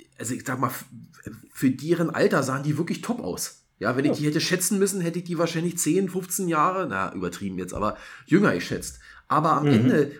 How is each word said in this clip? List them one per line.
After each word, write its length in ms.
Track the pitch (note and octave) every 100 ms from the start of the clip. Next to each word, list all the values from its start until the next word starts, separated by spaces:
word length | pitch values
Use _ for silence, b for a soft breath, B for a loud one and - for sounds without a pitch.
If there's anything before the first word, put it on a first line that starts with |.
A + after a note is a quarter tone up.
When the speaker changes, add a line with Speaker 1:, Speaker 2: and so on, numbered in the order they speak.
| - -
Speaker 1:
also 140 | A2+
ich 120 | B2+ -
sag 140 | B2+
mal, 80 | B2
f-, 180 | - - A2+ - - - - -
für 180 | - C3+
deren 380 | B2+ D3+ E3+ E3
Alter 340 | - F#3+ E3+
sahen 200 | B2+ C3
die 140 | D3 D3+
wirklich 240 | - -
top 200 | - -
aus. 420 | F2+ - - - _ -
Ja, 160 | G2+ B2+
wenn 80 | D3
ich 60 |
Speaker 2:
Ja. 60 | -
Speaker 1:
die 80 | D3
hätte 140 | D#3
schätzen 360 | D#3 F3+ - G3+
müssen, 220 | G3 G3
hätte 200 | E3+ E3+
ich 60 | F3
die 120 | E3
wahrscheinlich 400 | E3 E3 E3+ E3+
zehn, 320 | D#3 F3 F#3+
fünfzehn 400 | F#3 F3+ - F3+
Jahre, 360 | D#3+ D#3+ F#3 E3
na, 240 | G2 F#2
übertrieben 440 | F#2+ F2+ - G2+ F#2
jetzt, 160 | F2+
aber 240 | - G#2 - B B B
jünger 280 | F#3+ F#3+
geschätzt. 460 | F2+ - F#2+ - - B B B
Aber 240 | C#3+ D#3+
am 120 | C#3 D3
Speaker 2:
Mhm. 40 |
Speaker 1:
Ende, 400 | A#2 B2+ F3+ C3